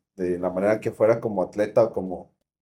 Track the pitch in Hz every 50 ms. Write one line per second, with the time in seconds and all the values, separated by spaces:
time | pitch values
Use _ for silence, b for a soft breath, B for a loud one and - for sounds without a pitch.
0 | _ _ _ 95 90 90 90 85 90 90 90 92 98 104 110 110 - 117 107 -
1 | 110 107 117 120 - 113 104 95 90 - - 104 131 - - 127 113 107 - 95
2 | 92 92 87 78 - - _ _ _ _ _ _